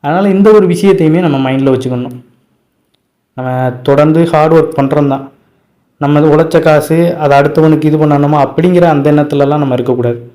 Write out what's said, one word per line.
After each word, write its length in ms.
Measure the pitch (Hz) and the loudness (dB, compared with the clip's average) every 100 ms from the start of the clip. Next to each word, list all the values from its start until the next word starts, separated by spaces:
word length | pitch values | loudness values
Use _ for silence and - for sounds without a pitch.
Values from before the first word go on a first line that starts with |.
அதனால 260 | 143 170 202 | -2 -2 0
இந்த 180 | 190 202 | 2 4
ஒரு 140 | 214 185 | 4 4
விஷயத்தையுமே 540 | 170 196 190 156 165 | 0 0 2 2 0
நம்ம 160 | 175 139 | 0 -2
மைண்ட்ல 320 | 131 135 135 | -2 -2 0
வச்சுக்கணும். 460 | 131 127 123 127 - - _ _ _ _ _ _ _ _ _ _ - | -2 -2 -6 -8 -14 -20 _ _ _ _ _ _ _ _ _ _ -12
நம்ம 120 | 127 127 127 127 | -6 -4 -4 -4
தொடர்ந்து 380 | 131 139 151 160 165 | 0 2 2 2 0
ஹார்ட் 280 | 160 156 | 0 2
ஒர்க் 240 | 165 - - | 2 0 -2
பண்றோம் 320 | 139 151 143 | -2 -2 -2
தான். 160 | 135 135 _ _ _ _ _ _ _ | -4 -8 _ _ _ _ _ _ _
நம்ம 200 | 143 147 | -2 0
உழைச்ச 340 | 151 151 165 170 | 2 2 2 0
காசு 380 | 160 151 147 160 170 170 | 2 0 0 0 0 -2
அதை 140 | 151 139 | 0 2
அடுத்தவனுக்கு 500 | 147 147 156 151 151 | 2 2 2 2 0
இது 100 | 156 | 0
பண்ணணுமா 400 | 151 143 143 151 | 0 0 0 0
அப்படிங்கிற 460 | 180 - 170 175 170 | -2 -2 0 2 2
அந்த 180 | 147 143 | 2 0
எண்ணத்துலலாம் 520 | 151 147 143 139 147 | 0 0 -2 0 0
நம்ம 140 | 139 123 | -2 -4
இருக்கக்கூடாது. 440 | 123 123 120 120 - | -2 -2 -2 -6 -12